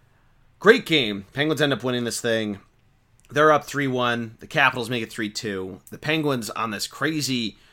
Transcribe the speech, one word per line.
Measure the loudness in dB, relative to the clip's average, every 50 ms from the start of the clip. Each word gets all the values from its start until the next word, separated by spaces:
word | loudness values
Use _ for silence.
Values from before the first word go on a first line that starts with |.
| _ _ _ _ _ _ _ _ _ _ _ _
Great | 6 6 6 6 4
game. | 2 2 2 2 0 -2 -4 -8 -8 -4
Penguins | -2 -2 0 0 2
end | 2 0 0
up | 0 -2
winning | -2 -2 -2 -2
this | -4 -4 -4
thing. | -2 0 0 0 0 -4 -6 -8 -12 _ _ _ _ _ _ _ _ _ _ _ _ -4
They're | 2 4 6 6 6
up | 4 2
three | -2 -6 -4 -2 -2
one. | 0 0 0 0 0 -2 -4 -8 -10 -16
The | -14
Capitals | -4 0 2 4 4 2 0 -4 -4
make | -4 -4 -4
it | -6
three | -6 -6 -6 -6
two. | -6 -6 -6 -4 -4 -4 -6 -8 -10 -14 -16 -18
The | -16 -8
Penguins | -4 -2 -2 0 0 0 -2 -2 -4 -6
on | -6 -4 -4 -4
this | -4 -6 -8
crazy, | -8 -6 -4 -4 -2 -2 -2 -2 -2 -2 -2 -2 -4 -6 -10 -18 -20